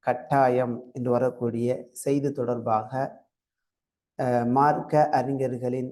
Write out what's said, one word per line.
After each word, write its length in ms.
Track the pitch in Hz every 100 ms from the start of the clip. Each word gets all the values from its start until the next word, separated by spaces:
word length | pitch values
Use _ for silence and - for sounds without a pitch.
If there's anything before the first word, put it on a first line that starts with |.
| -
கட்டாயம் 680 | 120 - 139 131 123 123 120 -
என்று 180 | - 123
வரக்கூடிய 580 | 120 127 123 120 117 120 127 -
செய்தி 380 | - - 143 139
தொடர்பாக, 580 | 139 120 120 113 110 110 131 135 - _ _ _ _ _ _ _ _ _ -
அஹ், 280 | 131 123 117
மார்க்க 600 | 131 143 151 - 151 147
அறிஞர்களின் 800 | 131 127 135 131 120 123 127 127